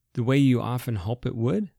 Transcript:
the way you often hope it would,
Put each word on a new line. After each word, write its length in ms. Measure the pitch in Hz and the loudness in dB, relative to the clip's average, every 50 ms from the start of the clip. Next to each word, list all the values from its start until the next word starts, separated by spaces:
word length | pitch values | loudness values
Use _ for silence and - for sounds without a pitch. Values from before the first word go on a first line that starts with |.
| _ _ - | _ _ -6
the 100 | 127 113 | -4 0
way 140 | 123 135 | 2 2
you 220 | 143 139 131 123 117 | 4 4 4 4 2
often 340 | 107 117 120 123 - 127 113 | 0 -2 -6 -6 -4 -4 -4
hope 300 | 95 85 107 120 - - | -4 -4 -6 -6 -6 -6
it 100 | 131 - | -6 -4
would, 340 | 113 113 131 180 214 208 165 - | -2 0 0 0 0 -2 -4 -10